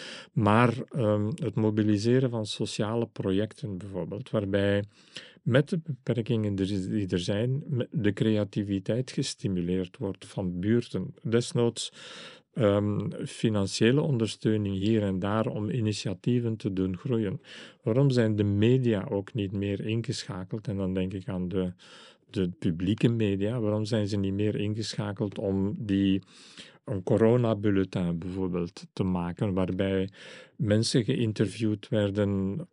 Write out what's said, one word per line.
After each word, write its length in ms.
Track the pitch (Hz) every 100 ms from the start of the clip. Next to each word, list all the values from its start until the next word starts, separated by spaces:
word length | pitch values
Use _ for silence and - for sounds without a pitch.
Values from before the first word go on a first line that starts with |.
| - - -
maar, 420 | - 101 107 123 117 -
ehm, 400 | - 107 107 104
het 200 | 160 117
mobiliseren 760 | 113 107 107 107 104 113 127 131
van 160 | 117 104
sociale 600 | - 110 - 107 117 113
projecten 720 | - 101 95 107 - 104 92
bijvoorbeeld, 520 | 101 95 85 98 -
waarbij 540 | 113 101 98 101 101 104 - - - - -
met 260 | - 120 151
de 100 | 180
beperkingen 800 | 160 135 - 117 110 117 104 98
er-, 320 | 95 101 95
die 200 | 110 95
er 120 | 92
zijn, 420 | 90 101 123 135 -
me-, 220 | 131 123
de 220 | 160 104
creativiteit 1000 | 98 110 107 104 - 101 98 95 113 127
gestimuleerd 840 | - 135 - - 92 87 92 90 -
wordt 300 | 101 98 -
van 340 | - 95 87
buurten. 540 | 98 120 117 - 92 -
Desnoods, 720 | 117 113 120 123 117 117 - - - - - - _
ehm, 580 | - 104 101 104 104 104 - 95
financiële 760 | - 117 104 95 - 113 139
ondersteuning 760 | 165 123 107 - 120 110 101 95
hier 260 | 101 113
en 160 | 101 95
daar 280 | 101 110 117
om 240 | 139 104
initiatieven 840 | 127 107 104 113 92 - 123 117 110
te 160 | 104
doen 240 | 95 92 90
groeien. 440 | - 117 101 - - - - -
Waarom 280 | 117 117 143
zijn 260 | 123 110 104
de 80 |
media 640 | 104 101 110 131 123 101 -
ook 240 | 101 98
niet 180 | - 95
meer 340 | 98 98 101 110
ingeschakeld? 840 | 113 110 107 - 95 95 113 110
En 80 | 98
dan 180 | 95
denk 180 | 95 92
ik 160 | 98 95
aan 200 | 92 90
de, 240 | 95 92 92 - - - - _
de 180 | 104 90 -
publieke 500 | 101 82 90 110 127
media. 520 | 117 107 98 101 123
Waarom 240 | 107 107
zijn 240 | 107 110 101
ze 80 | 104
niet 180 | 98
meer 220 | 98 104 110
ingeschakeld 840 | 104 107 107 - 104 98 104 -
om 360 | 104 98 98 -
die, 440 | 104 98 98 95 - - - - - -
een 180 | - 101
coronabulletin 1160 | 90 101 110 123 113 107 107 95 95 101 87 85
bijvoorbeeld 680 | 92 95 92 87 85 - -
te 100 | -
maken, 500 | 98 90 87 87 107
waarbij 560 | 92 90 92 95 95 95 - - - - -
mensen 480 | 107 107 117 139
geïnterviewd 840 | 107 - 113 104 104 107 110 107 -
werden 720 | 110 101 98 101 98 95 104 -